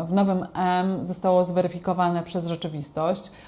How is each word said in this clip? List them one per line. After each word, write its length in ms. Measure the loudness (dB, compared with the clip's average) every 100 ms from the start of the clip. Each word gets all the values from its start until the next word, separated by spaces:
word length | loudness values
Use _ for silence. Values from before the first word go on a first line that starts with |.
| 0
w 60 |
nowym 340 | 2 4 0 -4
M 520 | -2 0 2 0 -2 -4
zostało 380 | -2 4 4
zweryfikowane 800 | 4 2 0 -2 -4 0 2 0
przez 240 | -2 -4 -4
rzeczywistość, 840 | -4 -6 -8 -8 -4 -2 -2 -6 -18